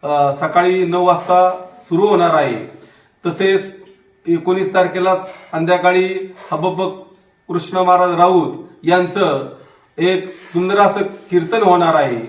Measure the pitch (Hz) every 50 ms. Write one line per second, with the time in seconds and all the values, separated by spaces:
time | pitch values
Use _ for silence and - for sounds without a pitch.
0 | - 147 147 147 143 139 139 - - 156 - 180 175 180 185 185 180 170 170 180
1 | 180 180 175 - - - 180 180 185 185 190 185 185 - - - - - 170 165
2 | 202 214 202 175 175 170 160 156 143 131 117 - - - - - - - _ _
3 | _ _ _ _ _ 175 160 - 190 190 190 190 190 - - - - - - _
4 | _ _ _ _ _ 165 170 160 - 175 185 190 190 190 190 190 180 175 180 185
5 | 180 190 190 185 - - - - - - - 160 165 170 180 180 180 180 180 185
6 | 185 185 190 190 190 - - - - - 160 156 170 185 190 190 190 185 190 -
7 | - - - _ _ _ _ _ _ _ 170 170 165 - - 185 185 180 180 180
8 | 180 180 175 170 175 185 185 175 151 123 - - - - - _ - 160 175 185
9 | 180 165 - 202 190 156 143 135 - - - - - - _ _ _ _ _ -
10 | 165 180 190 180 185 - - - - - - 170 180 185 202 202 202 190 - 208
11 | 196 - - - - - 180 175 165 160 226 226 208 185 175 175 175 165 160 -
12 | 139 131 120 113 113